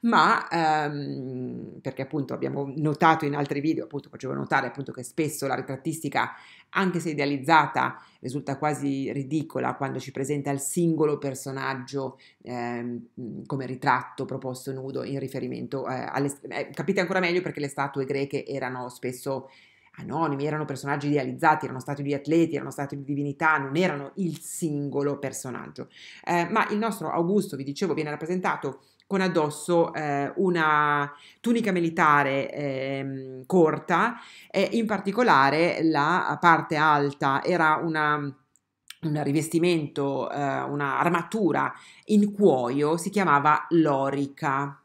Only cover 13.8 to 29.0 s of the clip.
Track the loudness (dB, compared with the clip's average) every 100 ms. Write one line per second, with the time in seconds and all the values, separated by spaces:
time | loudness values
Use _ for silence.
13.8 | 2 2 0 -10 -8 -6 -8 -10 -10 -10
14.8 | -8 -8 -6 -6 -6 -6 -8 -8 -8 -8
15.8 | -6 -6 -6 -2 -2 -4 -10 -8 -8 -6
16.8 | -2 0 0 0 0 0 -2 -6 -6 -4
17.8 | -4 -2 -4 -2 -2 -4 -6 -6 -6 -6
18.8 | -10 -8 -8 -6 -6 -6 -6 -20 _ _
19.8 | _ -16 -8 -2 0 0 -2 -2 -4 -6
20.8 | -4 -2 2 0 0 2 4 4 0 -8
21.8 | -8 -6 -4 -4 2 2 2 0 -6 -8
22.8 | -8 -8 -6 -4 -4 0 2 2 0 0
23.8 | 0 0 -8 -4 -4 -4 -12 -6 -4 -2
24.8 | -2 -2 -2 -2 -6 -8 -10 -10 -12 -14
25.8 | -16 -16 -20 -16 -2 0 2 0 0 0
26.8 | -2 -4 -4 -2 2 2 0 -6 -8 -4
27.8 | -2 -2 -4 -6 -4 -2 -2 -2 -4 -10
28.8 | _ _